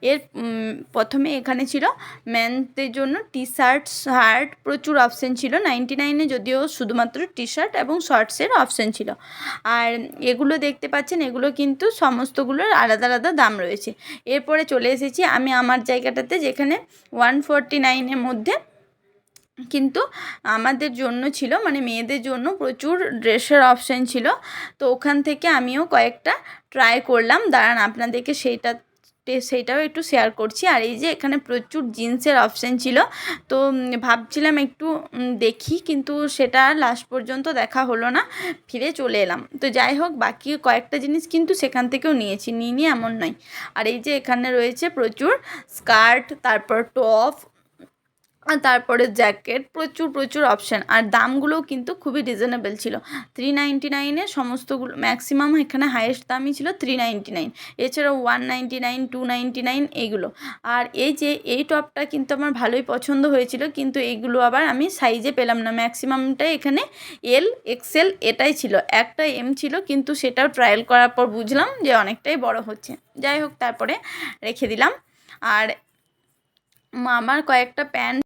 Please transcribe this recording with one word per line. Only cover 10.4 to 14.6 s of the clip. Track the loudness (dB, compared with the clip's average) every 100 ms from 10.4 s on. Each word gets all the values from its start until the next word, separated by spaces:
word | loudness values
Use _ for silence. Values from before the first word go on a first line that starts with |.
| 2 2
দেখতে | 0 -4 -4
পাচ্ছেন, | -4 -2 -2
এগুলো | -2 0 -2
কিন্তু | 0 -2 2 0
সমস্তগুলোর | 2 2 2 -4 -2 -2 0 4
আলাদা | 4 6 4 2
আলাদা | 0 0
দাম | 4 2 2
রয়েছে। | -4 -6 -8 -14 -16 -16 -2
এরপরে | -2 2 0